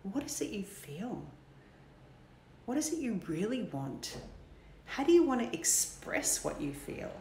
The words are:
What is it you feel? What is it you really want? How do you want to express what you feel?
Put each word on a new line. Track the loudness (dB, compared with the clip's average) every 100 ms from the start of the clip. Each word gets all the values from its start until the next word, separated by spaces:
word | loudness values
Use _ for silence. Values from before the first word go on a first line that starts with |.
What | -2 -4
is | -4 -4
it | -4
you | -4
feel? | -6 -10 -12 -8 -6 -6 -8 -16 -20 -20 -20 -20 -20 -20 -20 -20 -20 -20 -20 -16 -4
What | 0
is | 0
it | 0
you | 0 -2 -2
really | 0 0 0
want? | -2 -4 -6 -6 -8 -10 -12 -16 -18 -20 -20 -20 -10
How | -2
do | 8
you | 10
want | 10 4
to | 2 0
express | 2 4 2 -4 -4 -2 0 0 0
what | -2
you | -4
feel? | -4 -8 -8 -8 -10